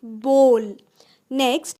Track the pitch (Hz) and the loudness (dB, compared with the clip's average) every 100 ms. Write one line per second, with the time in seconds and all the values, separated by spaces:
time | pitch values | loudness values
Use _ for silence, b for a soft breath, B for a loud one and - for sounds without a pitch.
0 | 233 220 233 269 269 233 214 202 _ b | -18 -12 0 4 4 4 -2 -14 _ b
1 | b b b 262 262 269 311 | b b b -4 -2 -2 -6